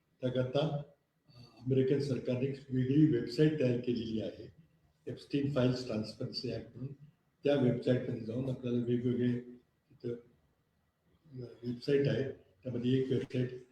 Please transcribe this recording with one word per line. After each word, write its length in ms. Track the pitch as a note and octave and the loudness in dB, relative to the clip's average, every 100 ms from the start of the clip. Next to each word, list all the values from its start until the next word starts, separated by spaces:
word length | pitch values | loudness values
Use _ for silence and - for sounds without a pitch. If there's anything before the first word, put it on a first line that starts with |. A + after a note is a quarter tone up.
| _ _ | _ _
त्याकरता, 600 | B2+ B2+ B2 C#3+ D#3+ C#3+ - _ _ _ _ | -2 -2 0 0 0 -4 -8 _ _ _ _
अ, 40 | - | -20
अमेरिकन 640 | - - B2+ C3 C3 C#3 | -20 -8 0 2 2 0
सरकारने 500 | C3 A#2+ B2+ B2 C#3 | 0 -4 -2 -2 -2
एक 100 | - - | -4 -4
वेगळी 360 | B2+ B2+ D3 D3+ | -2 2 6 6
वेबसाइट 540 | A#2 - - D#3 D3 | 4 0 4 4 4
तयार 200 | B2 A#2+ | 2 2
केलेली 420 | B2 A2 A2 A2 | 0 -2 -2 -4
आहे, 320 | F#2 - A#2 - _ _ _ _ - | -4 -8 -16 -20 _ _ _ _ -12
एप्स्टीन 460 | - - C#3+ C3+ | -12 -4 -2 0
फाईल्स 320 | B2+ B2+ B2+ - | 4 2 2 -2
ट्रान्सपरन्सी 680 | G#2+ - - - - A#2+ | -4 -4 -6 -8 -6 -6
ॲक्ट 160 | - - A#2+ | -8 -10 -12
म्हणून. 180 | C#3 - - _ _ _ | -12 -12 -20 _ _ _
त्या 120 | C#3 C#3+ | 2 4
वेबसाईटमध्ये 680 | B2 A#2 - B2 C3 A#2 A2 | 4 2 2 2 0 -6 -4
जाऊन 240 | B2 C3+ | -4 -4
आपल्याला 360 | B2 B2 A#2+ A#2 | -4 -2 -2 0
वेगवेगळे 540 | A#2+ B2 A2+ A#2+ A#2+ - - _ _ _ | 0 0 2 2 0 -4 -16 _ _ _
तिथं, 180 | - A#2+ A#2+ - _ _ _ _ _ _ _ _ _ _ | -10 -8 -8 -12 _ _ _ _ _ _ _ _ _ _
अ, 120 | B2+ A#2+ - | -14 -14 -8
वेबसाईट 440 | A#2+ A#2 - C#3 C#3 | -6 -4 2 4 4
आहे, 160 | A2 - - _ _ | 2 -2 -8 _ _
त्यामध्ये 280 | B2+ B2 B2 | -6 -2 2
एक 200 | C3 C3 | 2 2
वेबसाईट, 560 | A#2+ - B2+ B2 - - | 0 0 -2 -4 -6 -16